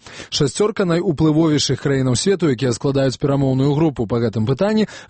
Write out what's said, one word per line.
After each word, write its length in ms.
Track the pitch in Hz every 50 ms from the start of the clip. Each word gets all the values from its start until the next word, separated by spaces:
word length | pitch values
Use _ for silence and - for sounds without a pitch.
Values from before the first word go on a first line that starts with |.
| - - - - - -
Шасцёрка 560 | - - 151 135 - - 208 214 208 - 202
найуплывовейшых 960 | 175 165 175 190 196 151 127 160 156 147 156 165 156 151 135 - - 135 -
краінаў 340 | - 147 139 135 131 131 120
свету, 380 | - - 196 196 170 180 151 127
якія 240 | 107 135 127 113
складаюць 400 | - - 143 131 139 135 135 120
перамоўную 560 | - - 139 139 139 139 135 131 131 131 143 143
групу 320 | 147 170 160 127 - 117
па 160 | 95 123 117
гэтым 240 | 117 117 - 117 110
пытанні, 420 | 120 135 - 190 208 220 220 208 - - - -